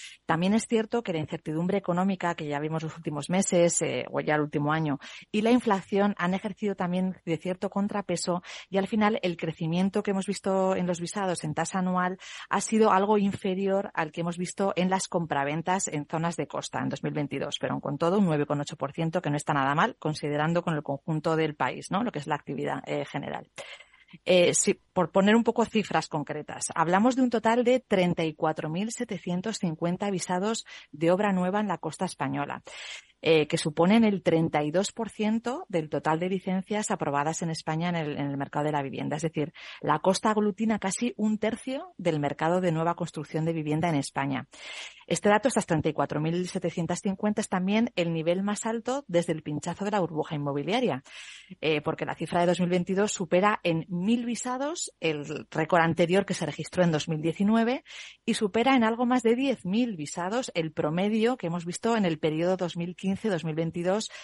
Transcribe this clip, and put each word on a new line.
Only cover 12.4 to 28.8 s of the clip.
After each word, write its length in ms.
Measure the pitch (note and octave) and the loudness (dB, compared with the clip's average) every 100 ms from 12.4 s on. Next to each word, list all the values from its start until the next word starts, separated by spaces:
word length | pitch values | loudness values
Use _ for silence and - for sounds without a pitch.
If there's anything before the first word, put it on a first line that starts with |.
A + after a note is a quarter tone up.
| - | -4
ha 100 | G3 | -2
sido 300 | - A3 A3 | 2 4 6
algo 260 | F#3 G3+ G#3+ | 6 4 4
inferior 760 | G3 - G3 F#3 G3 G3 G3+ | 2 0 -2 0 0 0 -2
al 160 | - D#3+ | -4 -4
que 120 | E3+ | -4
hemos 160 | E3+ E3+ | -4 -4
visto 340 | F3 - G3 | -4 -2 0
en 160 | - F3+ | 2 2
las 160 | F#3 - | 2 0
compraventas 800 | F#3 E3 C#3+ C#3 D#3+ F3 F#3+ - | -2 0 0 0 -2 0 0 0
en 180 | D3+ C#3+ | -4 -4
zonas 280 | D#3+ E3+ | -2 -2
de 140 | E3 C#3+ | -2 -4
costa 320 | C#3+ - B2+ | -6 -6 -4
en 80 | C3+ | -4
dos 160 | D3 | -4
mil 80 | D3+ | -4
veintidós, 460 | D3+ C#3+ C#3 C#3+ - | -4 -4 -4 -4 -4
pero 180 | C3+ C#3 | -4 -4
con 180 | - C#3+ | -4 0
todo 220 | E3+ G3+ | 2 4
un 60 | |
nueve 200 | F#3 D3 | 4 2
coma 180 | C#3+ D3 | 0 -2
ocho 120 | D3 D#3 | -4 -6
por 140 | C#3+ | -6
ciento, 320 | D3+ E3 F3 | -4 -2 -2
que 80 | - | -2
no 60 | D3 | -2
está 180 | - | 0
nada 220 | D3 C3+ D3 | 0 2 2
mal, 180 | A3+ - | 0 0
considerando 640 | D#3 D3 D3+ D3 D#3 F3 | -4 -4 -2 0 0 0
con 100 | E3+ | 0
el 80 | D3+ | -2
conjunto 540 | - C#3 - D#3 E3 D#3+ | -2 -6 -4 -2 0 2
del 180 | D#3 | 0
país, 220 | D3 C3 C#3+ - | 0 -2 -2 -4
¿no? 120 | F#3 | -2
Lo 80 | A#3+ | -2
que 100 | - | -4
es 60 | D3+ | -4
la 100 | D3 | -4
actividad, 460 | - C#3+ C#3+ C#3+ - | -4 -6 -4 -4 -4
eh, 180 | D3 | -4
general. 460 | C#3+ D3 C#3 - - - - - - _ _ - | -4 -6 -6 -8 -10 -16 -16 -18 -20 _ _ -4
Eh, 300 | - F#3 F3 | 4 6 6
si, 260 | - - F#3 _ | 4 2 0 _
por 180 | - E3 | -2 2
poner 240 | G3 G3 A3+ | 4 6 6
un 80 | |
poco 220 | A#3 A3+ A3 | 4 2 0
cifras 420 | A3 - D#3+ - | 0 0 -2 -2
concretas, 600 | D#3 C#3+ D3+ C#3+ - - | -4 -6 -8 -10 -8 -4
hablamos 420 | - E3 F#3 A#3+ B3 | 0 2 4 4 4
de 60 | |
un 60 | B3+ | 2
total 360 | A3+ A3 A#3 | 2 2 2
de 160 | A#3+ B3+ | 4 2
treinta 440 | - G3 F3 E3+ | 2 2 4 2
y 80 | D#3+ | -2
cuatro 380 | D3+ D#3+ D#3 D#3 | 0 0 0 -4
mil 200 | E3 | -4